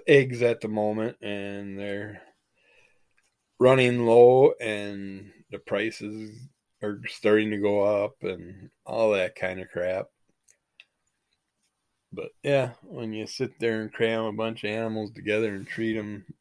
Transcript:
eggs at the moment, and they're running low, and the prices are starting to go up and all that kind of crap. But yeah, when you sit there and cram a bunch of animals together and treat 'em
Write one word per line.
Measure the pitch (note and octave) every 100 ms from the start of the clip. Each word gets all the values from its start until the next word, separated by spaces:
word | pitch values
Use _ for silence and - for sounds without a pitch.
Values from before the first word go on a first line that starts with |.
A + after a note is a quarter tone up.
| -
eggs | C#3+ B2+ A#2+
at | A#2+ A2+
the | A2
moment, | G#2+ G#2+ G#2+ A2+ -
and | A2 G2+ G2+ G2+ G2+ G2
they're | G2+ G2+ G#2 G2 - _ _ _ _ _ _ _ _ _ _ _ _ -
running | B2+ C3 B2 B2 A#2
low, | A#2 B2 C3 C#3 -
and | A2+ G#2 G#2 G2+ G2 G2 F#2+ - _
the | G2
prices | - G#2 A2 - G#2+ G#2+ G#2+ A2+ C3 _ _ _
are | G#2 G#2 G#2+
starting | - G#2+ G#2+ G#2+
to | G#2
go | G#2 G2+
up | G2+ G2+ G#2 -
and | F#2+ F2+ F2 F#2+ G2 _ -
all | A2+ A2
that | G2 F2+ -
kind | F#2 F#2
of | F2+
crap. | F2+ F2+ F#2 - _ _ _ _ _ _ - - _ _ _ _ _ _ _ _ _ _ _ _
But | F2+ - -
yeah, | C#3+ C#3 B2 -
when | - C#3+ A2+
you | G#2+ G#2+
sit | - C3 -
there | A2+ A2
and | G#2+
cram | - A2+ A2+ A2+
a |
bunch | G#2 A2+ A2+
of | G#2
animals | A2 A2+ A2 G#2
together | - G#2 G#2+ A2
and | G2 -
treat | - A2+ A2
'em | G#2 G2+ - -